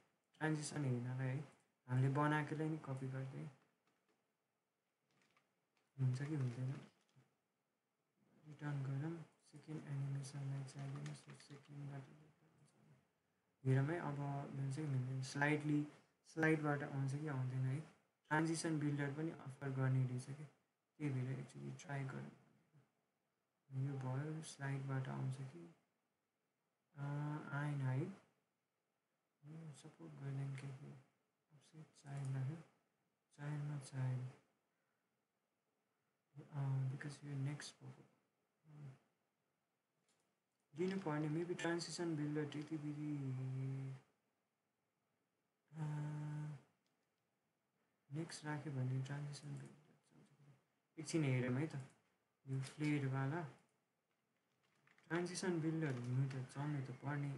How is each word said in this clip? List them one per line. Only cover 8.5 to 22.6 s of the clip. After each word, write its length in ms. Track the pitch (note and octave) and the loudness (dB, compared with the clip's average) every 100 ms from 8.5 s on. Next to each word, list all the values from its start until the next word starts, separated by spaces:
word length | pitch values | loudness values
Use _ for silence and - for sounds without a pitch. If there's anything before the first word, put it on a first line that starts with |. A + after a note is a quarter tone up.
| C#3 D3 C#3+ | -6 -2 0
गरौँ। 420 | C3+ C#3 D#3 E3+ D#3 _ - | 0 0 0 -2 -8 _ -20
Second 320 | D3+ D3+ D3+ | -16 -10 -8
एनिमेसनलाई 800 | C#3+ C#3 C#3 C#3 C3+ C#3+ C3+ C#3 | -4 -2 0 -2 -4 -4 -4 -4
चाहिँदैन, 400 | C3+ C#3 C#3 C#3 | -4 -6 -6 -4
so 360 | D3 D3 - C3+ | -6 -8 -12 -16
सेकेन्डबाट 640 | - C#3 - C#3+ C#3+ C#3 C3+ - - _ - - - - - - _ _ _ _ _ _ | -16 -16 -14 -10 -8 -8 -10 -16 -20 _ -20 -20 -20 -20 -20 -20 _ _ _ _ _ _
हेरौँ 220 | C3 C3 C#3 | 4 6 6
है, 120 | E3+ | 2
अब 200 | C#3+ C#3+ C#3+ C#3 C#3+ | 0 -2 -2 -2 -4
मिल्छ 220 | C#3 C#3 C3+ | -2 -2 0
कि 60 | |
मिल्दैन, 400 | D#3 C3 B2 C3 | 0 0 0 -2
slightly, 640 | C3 C#3+ D3 D3+ D3+ D3 D3 - - _ - | -2 4 6 6 6 4 2 -4 -20 _ -6
स्लाइडबाट 560 | D#3+ D#3 D#3+ D3+ C#3+ | 4 8 8 6 4
आउँछ 320 | D3 C#3 C3+ | 2 2 2
कि 140 | C#3+ D3+ | 2 0
आउँदैन 380 | C3+ B2+ C3 C3 | 0 2 2 2
है। 280 | C#3 D#3+ - _ _ - | 2 -2 -14 _ _ 2
Transition 500 | D3+ D#3+ D#3+ E3+ D#3 | 4 6 4 2 4
builder 340 | D3 C#3+ C#3+ | 4 2 2
पनि 180 | C#3+ D#3+ | 0 -2
offer 400 | - C3+ - C#3 | -4 -10 -6 -2
गर्ने 360 | C3 C3 C3 B2+ | 4 6 6 4
रहेछ 200 | B2+ B2+ | 0 -4
कि, 60 | |
त्यही 800 | C#3+ D3+ - _ _ _ - D3 | -8 -12 -16 _ _ _ -4 0
भएर 280 | B2+ B2 C3+ | 0 0 -2
एकचोटि 320 | C3+ C#3 C#3 | -6 -8 -8
try 340 | C3 - C#3 | -8 -6 -4
गरौँ। 260 | C3+ C#3 - - - _ | -4 -6 -8 -12 -20 _